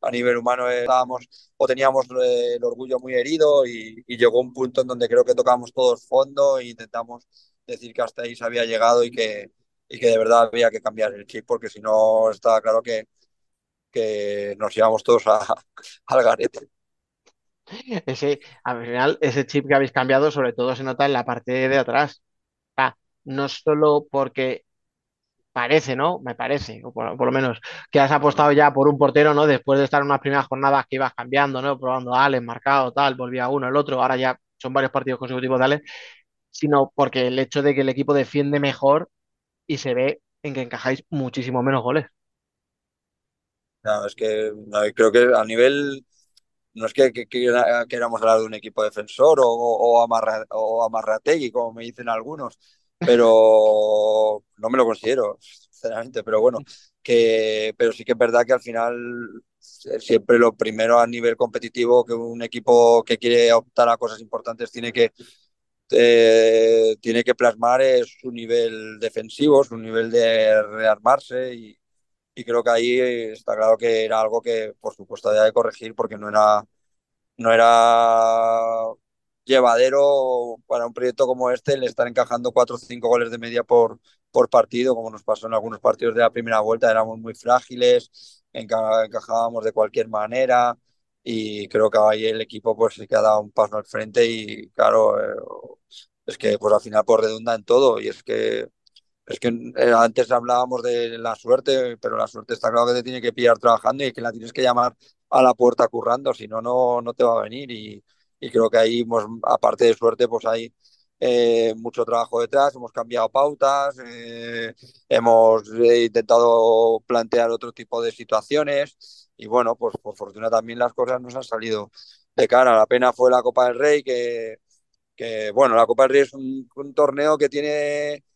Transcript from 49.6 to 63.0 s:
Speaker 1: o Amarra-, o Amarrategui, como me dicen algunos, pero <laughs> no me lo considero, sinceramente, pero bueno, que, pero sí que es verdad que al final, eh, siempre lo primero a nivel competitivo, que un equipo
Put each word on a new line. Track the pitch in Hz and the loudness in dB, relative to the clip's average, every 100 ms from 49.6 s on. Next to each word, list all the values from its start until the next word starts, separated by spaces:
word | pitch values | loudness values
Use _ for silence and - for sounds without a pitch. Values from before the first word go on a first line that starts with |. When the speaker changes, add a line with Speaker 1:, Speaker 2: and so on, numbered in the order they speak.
| 120 113 120 117 | -2 0 2 2
Speaker 1:
o | 117 | 2
Amarra-, | 117 110 110 110 | 0 -2 -6 -8
o | 107 110 113 | -6 -4 -2
Amarrategui, | 117 110 110 110 143 160 131 | -2 -4 -4 -4 0 -2 -2
como | 110 117 | -6 -6
me | 113 | -10
dicen | 117 113 120 | -18 -14 -8
algunos, | 113 113 156 127 _ _ _ _ _ | -8 -8 -12 -14 _ _ _ _ _
pero | 170 120 117 113 110 110 107 107 107 107 107 107 107 107 _ | 2 4 6 8 8 6 6 4 2 2 2 2 0 -2 _
<laughs> | _ | _
no | 110 | -4
me | 131 | 0
lo | 117 | 0
considero, | 107 110 131 107 - | 0 -2 -2 -2 -6
sinceramente, | _ - _ _ - 113 120 117 | _ -20 _ _ -10 -10 -10 -12
pero | 107 107 | -2 0
bueno, | 117 117 - - _ _ | 0 -2 -14 -20 _ _
que, | - 120 113 113 110 110 107 107 | 0 2 4 2 0 -2 -6 -2
pero | 117 | -2
sí | 110 | -2
que | 117 | -6
es | 117 | 0
verdad | 120 117 120 | 2 2 2
que | |
al | 127 | 0
final, | 120 117 117 120 120 120 117 113 _ _ _ - - | -2 -6 -4 -6 -10 -12 -14 -18 _ _ _ -20 -10
eh, | 110 | -10
siempre | - 110 98 120 | 0 0 2 4
lo | 117 110 | 4 2
primero | 110 110 113 120 | -6 -2 2 4
a | 117 | 2
nivel | 120 117 117 | 0 -4 -2
competitivo, | 123 117 113 123 120 123 | -4 -6 -10 -4 2 2
que | 117 | 2
un | 117 117 117 | -4 -8 -10
equipo | 117 120 113 120 117 117 | -10 -10 4 6 8 6